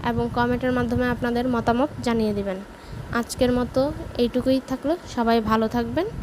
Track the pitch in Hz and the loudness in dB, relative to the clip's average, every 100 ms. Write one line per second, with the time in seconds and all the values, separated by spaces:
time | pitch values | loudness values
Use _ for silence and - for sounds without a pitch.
0 | 247 233 233 240 240 247 254 254 240 240 | 0 0 0 0 2 2 2 0 0 0
1 | 247 240 247 233 254 233 226 233 294 - | 0 0 0 0 0 0 2 2 2 0
2 | 247 226 214 208 196 190 202 - - - | -2 0 0 0 -4 -6 -10 -16 -14 -12
3 | - 233 233 - 247 247 247 - 277 311 | -4 -4 -4 0 2 2 0 0 0 -2
4 | 339 - 240 247 254 262 - 254 277 349 | -8 0 2 2 2 2 0 -4 -2 -2
5 | - - 226 233 220 220 220 240 233 254 | -2 -2 2 4 4 2 2 0 -2 -2
6 | 403 480 | -2 -4